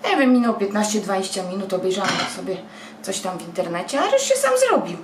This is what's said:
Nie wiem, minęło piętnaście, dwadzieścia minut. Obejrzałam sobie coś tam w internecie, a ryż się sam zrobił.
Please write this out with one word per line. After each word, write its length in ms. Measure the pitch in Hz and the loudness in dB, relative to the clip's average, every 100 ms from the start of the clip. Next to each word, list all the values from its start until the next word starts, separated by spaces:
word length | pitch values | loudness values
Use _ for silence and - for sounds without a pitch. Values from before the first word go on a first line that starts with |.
| 381 | 2
Nie 80 | 370 | 4
wiem, 160 | 262 | 6
minęło 220 | 247 233 220 | 6 4 0
piętnaście, 460 | 202 208 208 214 | 0 0 0 0
dwadzieścia 420 | 196 190 190 190 | 0 -2 -2 -4
minut. 300 | 180 190 196 | -6 -6 -4
Obejrzałam 360 | 185 185 190 185 175 - - | -2 0 0 0 -2 -4 -6
sobie 220 | 185 180 - - - - | -6 -8 -8 -18 -20 -12
coś 180 | - 190 | -8 -6
tam 180 | 185 180 | -6 -6
w 40 | |
internecie, 600 | 170 170 170 170 185 277 | -8 -6 -4 -4 -4 -2
a 100 | 392 | 2
ryż 100 | 539 | 2
się 140 | 539 539 | 4 2
sam 160 | 539 508 | 4 4
zrobił. 400 | 523 339 208 170 | 4 4 0 -8